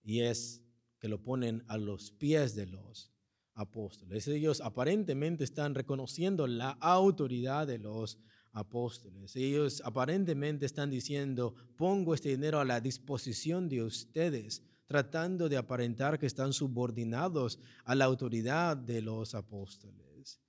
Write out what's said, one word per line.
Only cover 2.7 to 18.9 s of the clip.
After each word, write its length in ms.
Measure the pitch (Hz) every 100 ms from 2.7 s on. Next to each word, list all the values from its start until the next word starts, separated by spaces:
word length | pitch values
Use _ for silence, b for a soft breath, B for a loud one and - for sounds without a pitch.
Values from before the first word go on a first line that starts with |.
| 95 98 - - _ _ _ _
apóstoles. 720 | 110 101 113 101 - 92 104 98
Ellos 340 | 147 156 139
aparentemente 800 | 120 101 135 208 190 135 156 165
están 300 | 131 - 147
reconociendo 720 | 139 135 135 127 - 185 185 131
la 240 | 120 131 139
autoridad 840 | 160 185 196 170 135 123 127 143 147
de 120 | 117
los 400 | 107 110 107 - b b b
apóstoles. 880 | 110 101 120 120 - 101 92 95 127
Ellos 460 | 135 143 143 139
aparentemente 840 | 123 113 131 185 180 143 147 147 139
están 240 | 151 143
diciendo, 640 | 131 117 143 139 123 120 117 B -
"Pongo 380 | 175 196 170
este 160 | 151 143
dinero 300 | 131 151 151
a 40 |
la 160 | 135 120
disposición 880 | 131 120 127 131 131 110 151 175 180
de 140 | 131
ustedes", 800 | 113 - - 160 170 135 107 - b b _
tratando 600 | 143 139 160 170 185 165
de 80 | 139
aparentar 640 | 113 123 120 117 139 156
que 80 | 139
están 260 | - 135
subordinados 1040 | 135 139 120 123 117 117 117 180 165 120 - B B
a 100 | -
la 100 | 135
autoridad 720 | 131 127 127 113 117 156 175 143
de 240 | 117